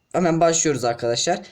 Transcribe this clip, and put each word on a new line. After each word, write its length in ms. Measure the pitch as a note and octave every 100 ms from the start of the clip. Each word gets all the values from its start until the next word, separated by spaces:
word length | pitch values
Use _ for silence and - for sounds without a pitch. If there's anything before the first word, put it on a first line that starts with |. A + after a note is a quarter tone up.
| _
hemen 280 | D#3+ F3 D#3+
başlıyoruz 440 | E3 D#3+ D#3 C3
arkadaşlar. 560 | A#2+ A#2 A#2 A#2 - F3+ -